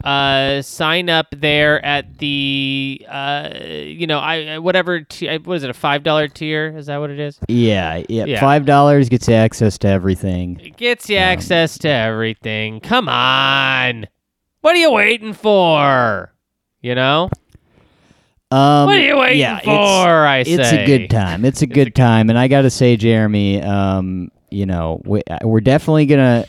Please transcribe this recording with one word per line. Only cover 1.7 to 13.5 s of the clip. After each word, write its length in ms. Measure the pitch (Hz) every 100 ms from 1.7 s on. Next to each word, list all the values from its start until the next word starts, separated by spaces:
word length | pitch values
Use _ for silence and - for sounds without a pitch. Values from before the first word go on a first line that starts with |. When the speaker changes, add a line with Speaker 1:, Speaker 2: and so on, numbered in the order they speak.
| 151
Speaker 1:
at 340 | 143 143 - -
the, 840 | 147 143 139 139 135 135 135 135 -
uh, 420 | 139 139 143 147 -
you 420 | - 78 73 160 165
know, 140 | 147
I, 380 | 143 165 156 156
whatever. 420 | 170 185 175 175
T-, 380 | 151 - 160 156
what 160 | 170
is 100 | 175
it? 60 | 135
A 40 |
five 300 | 123 147 143
dollar 240 | 156 156 147
tier? 440 | - 156 156 156 156
Is 100 | 147
that 120 | 143
what 120 | 147
it 80 | 143
is? 220 | 147 - -
Speaker 2:
Yeah, 540 | 120 117 98 82 82 -
yeah. 160 | 113 147
Speaker 1:
Yeah. 120 | 113
Speaker 2:
Five 240 | 139 147
dollars 440 | 139 143 147 143 127
gets 180 | 123 -
you 80 |
access 420 | 113 113 - 107 -
to 100 | 101
everything. 720 | 98 95 92 98 90 90 87
Speaker 1:
It 140 | 90 -
gets 340 | 240 240 -
you 60 | 196
Speaker 2:
Um, 80 |
Speaker 1:
access 540 | 185 180 - 170 160 -
to 100 | 160
everything. 920 | 131 110 110 113 110 113 107 110 110
Come 300 | - 247 160
on. 960 | 123 127 135 135